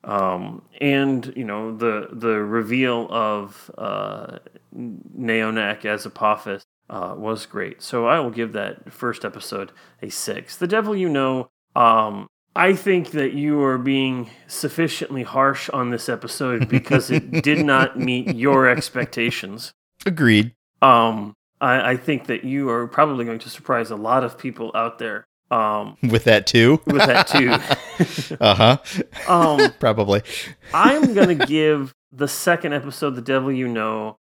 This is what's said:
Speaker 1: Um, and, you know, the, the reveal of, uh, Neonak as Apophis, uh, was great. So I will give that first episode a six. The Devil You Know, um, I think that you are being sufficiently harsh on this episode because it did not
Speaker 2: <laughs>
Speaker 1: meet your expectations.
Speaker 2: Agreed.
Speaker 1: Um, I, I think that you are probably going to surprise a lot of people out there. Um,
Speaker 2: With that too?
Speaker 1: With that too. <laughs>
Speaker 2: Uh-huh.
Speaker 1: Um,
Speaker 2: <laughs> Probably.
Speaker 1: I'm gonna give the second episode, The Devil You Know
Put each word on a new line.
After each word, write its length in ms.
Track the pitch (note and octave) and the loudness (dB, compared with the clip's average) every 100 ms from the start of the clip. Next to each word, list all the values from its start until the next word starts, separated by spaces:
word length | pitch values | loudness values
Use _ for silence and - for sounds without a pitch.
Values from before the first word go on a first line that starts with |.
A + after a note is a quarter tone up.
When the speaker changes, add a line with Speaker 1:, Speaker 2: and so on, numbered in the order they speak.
Speaker 1:
Um, 580 | - G2+ F#2+ F2+ F#2+ F2+ _ - | -4 -2 -2 -4 -8 -14 _ -4
and, 540 | C#3+ C#3 C#3 C3 B2 C3 | -2 0 0 -4 -6 -10
you 100 | A#2 | -8
know, 300 | G#2 A2 A2 | -8 -8 -4
the, 340 | A2+ G#2+ G2+ | -2 -2 -8
the 280 | A#2 A2+ A2 | -6 -2 -2
reveal 640 | G#2 A2+ G#2+ B2 C3 A#2+ G#2+ | -2 -2 -2 0 0 -2 -4
of, 640 | A2+ G#2+ G#2+ G2+ G2+ - - | -2 -2 -4 -8 -18 -20 -12
uh, 600 | G#2+ G2+ G2+ G#2 G#2+ - - _ _ - B2 G2+ - - | -8 -6 -8 -10 -14 -18 -20 _ _ -14 -14 -14 -16 -10
Neonak 680 | A#2+ A2+ A2 A2 G2+ G#2+ G#2+ | -2 0 0 -2 -2 -4 -4
as 200 | G#2 G#2 | -6 -6
Apophis, 580 | - G#2+ G#2 - G2+ _ _ _ | -2 0 0 -4 -10 _ _ _
uh, 260 | G#2 F2+ G2 | -10 -10 -8
was 280 | G#2+ A2 - | -6 -6 -8
great. 360 | G#2 G2 G#2 | -8 -8 -10
So 260 | - B2 A#2 | -8 -2 2
I 120 | E3 | 2
will 120 | C3 | 0
give 220 | A2+ A2+ | -4 -6
that 380 | G#2+ G2+ G2 - | -4 -8 -10 -18
first 320 | - A#2+ A2+ | -8 -6 -6
episode 480 | G#2 G#2+ - G2+ F#2+ _ _ _ | -10 -12 -10 -10 -10 _ _ _
a 80 | G#2 | -12
six. 480 | - - G#2+ - - | -10 -8 -10 -12 -8
The 100 | F3 | -2
Devil 280 | G#3+ G#3+ G#3 | 0 0 -2
You 140 | F3+ | 0
Know, 400 | C#3+ C3+ C3 B2 _ _ - | 0 0 -2 -6 _ _ 2
um, 520 | A#2 A2+ A2 G2+ G2+ _ _ - | 4 4 2 -4 -12 _ _ 0
I 180 | F3+ | 2
think 380 | F#3+ G3+ F#3 E3 | 2 2 0 0
that 220 | D3+ C3+ | -2 -2
you 300 | C#3+ D3 D3 | -2 0 2
are 140 | C#3 B2+ | 2 0
being 520 | B2+ C3+ C3+ B2+ A#2+ - _ | 0 0 0 -4 -8 -14 _
sufficiently 760 | - D3+ - E3 - - C#3 | -8 -6 -2 -2 -2 -8 -8
harsh 460 | A#2+ C3+ C3+ C3+ - | -4 2 2 0 -6
on 200 | C3+ B2 | -4 -2
this 200 | A#2+ - | -4 -4
episode 580 | A#2 A2+ - C3+ A#2+ A#2+ | -6 -6 -6 -2 0 2
because 420 | C3 - C3 - | 0 2 0 2
it 340 | D#3 - D#3+ | -2 0 -2
did 220 | D3 D3+ D3 | 2 2 4
not 320 | C3+ C3 B2 | 4 4 0
Speaker 2:
<laughs> 0 | |
Speaker 1:
meet 360 | B2+ B2+ B2 B2 | -2 -2 -2 0
your 320 | C3 C#3 C3 | 2 4 4
expectations. 1040 | B2 - B2+ A#2+ - A#2+ - F#2+ G#2+ - _ _ _ - | 2 -2 -6 -6 -2 -4 -4 -10 -14 -16 _ _ _ -6
Speaker 2:
Agreed. 480 | E3 C3 G#2+ A2 _ _ _ | 2 6 6 4 _ _ _
Speaker 1:
Um, 520 | C3+ A#2+ A2+ A2 G#2 G#2 _ _ | 6 8 6 0 -6 -12 _ _
I, 300 | C3 B2+ B2 | 0 2 2
I 60 | B2+ | -2
think 280 | - C#3 - | -2 -4 -4
that 160 | A#2 | -6
you 260 | C3 C#3 C#3 | -4 -4 -2
are 180 | A#2 A#2+ | -2 -4
probably 360 | - D3+ C3+ | 0 0 0
going 160 | A#2 A2+ | -6 -8
to 100 | - | -12
surprise 400 | - - B2 A2+ | -18 -4 -4 -2
a 60 | A2 | -6
lot 280 | A2 B2+ B2+ | 0 0 0
of 120 | - | -6
people 340 | C3 A#2+ A2+ A2 | -12 -10 -8 -4
out 240 | A#2 A#2 | -4 -6
there. 260 | A2+ G#2 - _ _ | -10 -10 -14 _ _
Um, 480 | A#2 A2 G#2+ G#2 G#2 | 0 0 -2 -6 -4
Speaker 2:
With 200 | B2+ A2 A#2+ | 2 2 6
that 200 | G#2+ F#3+ | 6 6
too? 340 | A#2+ A#2 D#3+ - | 6 6 4 2
Speaker 1:
With 180 | C#3+ D#3+ | 4 6
that 220 | B2+ F3 | 6 4
too. 240 | - C3 | 2 2
<laughs> 840 | C#3+ - C#3 - - F3+ - C3 - | 0 0 -2 -2 -2 -2 -2 -10 2
Speaker 2:
Uh-huh. 360 | A2 F#2+ A2+ C#3 - - - - - | 4 6 6 6 0 -8 -8 -8 2
Speaker 1:
Um, 400 | F3 E3 D3 G#4+ - | 4 4 4 2 4
Speaker 2:
<laughs> 40 | |
Probably. 440 | B2 G#2+ G2+ G2+ - - - - - | 0 2 2 2 0 -12 -12 -16 -4
Speaker 1:
I'm 400 | D#3 G#3+ C#4+ C4+ | 2 4 4 2
gonna 220 | G3+ F#3 D#3+ | 4 4 4
give 580 | C#3 D3+ D#3 D3+ C3+ _ _ | 0 2 2 2 -2 _ _
the 160 | C3 C#3 | -6 -4
second 460 | - - E3+ E3+ | -2 0 0 -2
episode, 420 | C#3+ C3 C3+ D3 B2+ | -6 -6 -6 -6 -4
The 60 | |
Devil 300 | A#2 C3+ C3 | -2 -2 0
You 160 | B2+ B2+ | -4 -4
Know 500 | A#2 A2 A2 G#2+ G#2+ | -4 -4 -4 -8 -12